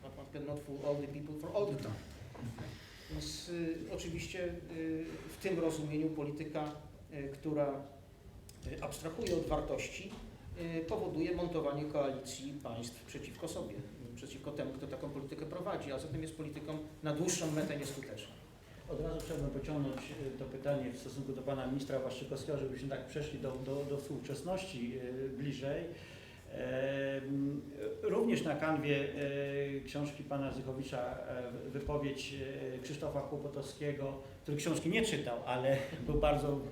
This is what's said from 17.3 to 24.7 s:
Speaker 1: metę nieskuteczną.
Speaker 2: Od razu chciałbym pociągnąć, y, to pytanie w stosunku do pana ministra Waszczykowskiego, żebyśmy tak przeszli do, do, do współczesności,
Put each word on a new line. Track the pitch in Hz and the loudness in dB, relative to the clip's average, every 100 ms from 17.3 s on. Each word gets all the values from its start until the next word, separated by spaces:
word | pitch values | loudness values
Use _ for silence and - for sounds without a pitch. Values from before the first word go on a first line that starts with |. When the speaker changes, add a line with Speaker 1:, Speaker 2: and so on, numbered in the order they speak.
| - 160 | 4 4
Speaker 1:
metę | 151 - 143 | 4 2 2
nieskuteczną. | 135 139 - - - - - - - - - | -2 -4 -6 -6 -8 -12 -16 -16 -16 -14 -4
Speaker 2:
Od | 143 | 0
razu | 151 160 - | 0 0 -2
chciałbym | 156 139 | 0 2
pociągnąć, | 135 135 151 135 123 - 135 135 123 | 0 0 2 2 0 -4 -4 -4 -2
y, | |
to | 135 | -4
pytanie | 135 143 143 123 | -2 2 4 2
w | 120 | -4
stosunku | 131 120 135 | -6 -4 -2
do | 131 | -2
pana | 131 135 127 | 0 0 2
ministra | 139 - 135 | 0 2 2
Waszczykowskiego, | 131 127 139 135 - 139 | 2 -2 -2 -4 0 0
żebyśmy | 135 127 139 | 2 -2 -2
tak | 131 - | -2 -2
przeszli | 151 143 143 | -2 -2 -2
do, | 135 | -2
do, | 127 131 139 139 | -2 0 0 0
do | 139 | -2
współczesności, | - 135 - 139 160 190 190 | -2 -4 -2 -2 0 0 0